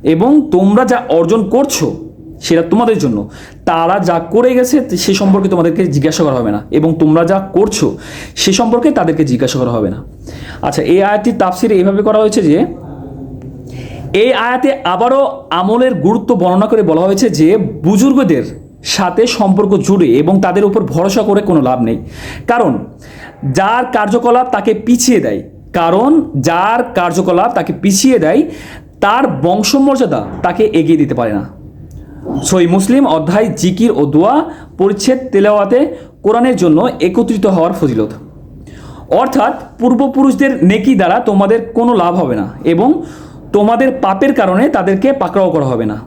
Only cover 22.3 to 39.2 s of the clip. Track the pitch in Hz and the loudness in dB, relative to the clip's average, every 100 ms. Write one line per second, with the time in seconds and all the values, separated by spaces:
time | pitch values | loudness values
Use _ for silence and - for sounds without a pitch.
22.3 | - - 240 202 110 - - - - - | -14 -4 -2 0 -4 -8 -18 -20 -20 -20
23.3 | - 143 135 190 233 254 233 208 226 233 | -10 -4 0 0 0 -2 -2 0 0 2
24.3 | 240 254 240 - 208 - 240 - 226 120 | 2 2 -2 0 0 2 0 4 2 0
25.3 | 101 - - - - 165 180 247 320 - | -4 -8 -20 -8 -2 0 2 2 2 0
26.3 | 143 131 165 196 233 233 - 175 170 185 | -2 0 0 0 0 -2 -2 -2 0 0
27.3 | 175 214 240 165 - 196 190 - 254 156 | 2 2 -2 -4 -2 0 0 2 2 2
28.3 | 202 - - - - - - 202 226 262 | 2 0 -4 -18 -20 -20 -4 0 0 0
29.3 | 139 156 196 202 277 269 262 233 135 101 | 0 -2 0 0 2 2 2 0 -2 -6
30.3 | - 180 180 - 165 156 160 143 127 117 | -4 -4 -2 -2 0 2 2 0 -2 -2
31.3 | 104 110 - - - - - - - - | -4 -8 -14 -20 -20 -20 -20 -20 -18 -8
32.3 | - - 185 170 185 190 254 277 160 151 | -6 0 2 2 2 2 2 2 0 0
33.3 | 190 220 151 185 - 233 202 147 147 190 | 0 0 -2 -2 0 0 2 2 2 2
34.3 | 277 339 - - - 196 202 - 254 262 | 2 -2 -8 -18 -2 -2 0 0 0 0
35.3 | 196 202 208 196 247 311 - - - 196 | 0 2 2 2 2 0 -4 -16 -6 0
36.3 | 226 247 240 175 156 240 - 180 185 233 | 2 2 2 2 2 2 0 -2 0 0
37.3 | 220 202 185 165 196 147 113 107 - - | 0 0 2 0 0 -2 0 -4 -6 -18
38.3 | - - - - - - - - 180 | -20 -20 -20 -20 -20 -20 -20 -4 0